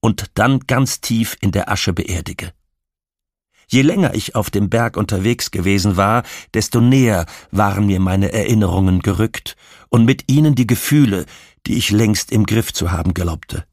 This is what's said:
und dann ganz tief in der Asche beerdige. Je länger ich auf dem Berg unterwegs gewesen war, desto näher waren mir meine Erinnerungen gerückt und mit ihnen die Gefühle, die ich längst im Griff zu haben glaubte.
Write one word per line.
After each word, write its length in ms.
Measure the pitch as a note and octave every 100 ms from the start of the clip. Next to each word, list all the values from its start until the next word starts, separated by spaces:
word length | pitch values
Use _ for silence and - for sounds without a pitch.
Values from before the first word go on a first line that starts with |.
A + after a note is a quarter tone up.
und 240 | A#2 G2 - -
dann 240 | A#2 C3+ -
ganz 340 | B2+ C3+ -
tief 360 | - A2+ A2+ -
in 120 | G2+
der 180 | G2 -
Asche 240 | G2+ -
beerdige. 600 | E2+ - F2 - - - _ _ _ _ _ _ _ _ _ _ _ _
Je 140 | B2
länger 320 | C#3 F#3 F3
ich 220 | - - -
auf 160 | G2+
dem 180 | G2+ G2
Berg 280 | A2+ A#2 -
unterwegs 520 | F#2 F#2+ G2 A#2+ -
gewesen 480 | - F2+ G2 G2 F#2
war, 260 | G2 A2+ - - -
desto 280 | A2 G#2 A#2+
näher 440 | A#2+ C3+ B2 F#2+ E2 - -
waren 360 | G2 G2+ G2 G2+
mir 120 | F#2+
meine 320 | F#2+ F#2+ G2
Erinnerungen 680 | A2 - A2 G2 F2 F#2+ F2+
gerückt 560 | - F2+ A2 - - - _ - _
und 160 | A#2 A#2
mit 260 | C3 -
ihnen 220 | C3+ D3+
die 140 | B2+ A#2
Gefühle, 580 | A#2+ - D3 C3+ G2 D2+ - - _ -
die 120 | -
ich 140 | A2
längst 400 | G#2 A2+ G#2+ -
im 140 | A2 G2+
Griff 280 | G#2+ A2
zu 180 | - F2
haben 220 | E2+ E2+
glaubte. 520 | F2 F2 D#2+ - - -